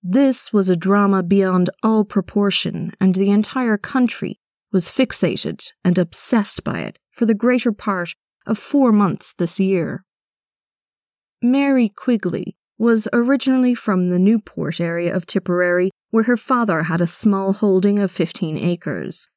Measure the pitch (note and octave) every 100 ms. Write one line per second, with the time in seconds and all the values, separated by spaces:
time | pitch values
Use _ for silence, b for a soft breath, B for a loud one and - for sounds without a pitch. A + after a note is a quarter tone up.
0 | F#3 G#3 C#4 B3+ - G#3 F#3 F3 F3+ G3+
1 | G3+ G3 F3 G3 F#3+ F#3 F3+ - A3 A3
2 | G#3 G3+ F#3 - G3+ - - E3+ E3 -
3 | F#3+ F#3 G3 G#3 G#3 C4 B3 G#3 - C4
4 | B3 - - - _ _ _ F#3+ F3 -
5 | B3+ - F3 - - - - _ - F3+
6 | E3+ - - A#3 G#3 - - - A1+ -
7 | _ - A3+ G#3 A#3 B3 A#3+ G#3 - F#3+
8 | E3+ - _ _ - A3 - C#4+ C4 G#3+
9 | G3 - - - E3+ - F#3+ F#3+ D#3+ -
10 | _ _ _ _ _ _ _ _ _ _
11 | _ _ _ _ A#3+ C4+ C#4 C4+ A3+ -
12 | - A#3 F3+ - - - _ _ A3+ A3+
13 | G#3+ A#3+ A#3+ C4+ - C4 B3+ A#3+ - F#3
14 | F3+ F3+ F#3+ A3+ - - D3+ E3 E3+ E3+
15 | E3+ F3+ - F#3+ - F3+ F3+ F3+ F#3 -
16 | _ A3+ A3 A#3+ - B3 A3+ E3 D#3+ E3+
17 | F3 - A3 G3 G3 G3 G#3 F#3+ G3 G3+
18 | G3 - E3 - E3 D#3 - E3+ - G2
19 | C2+ - -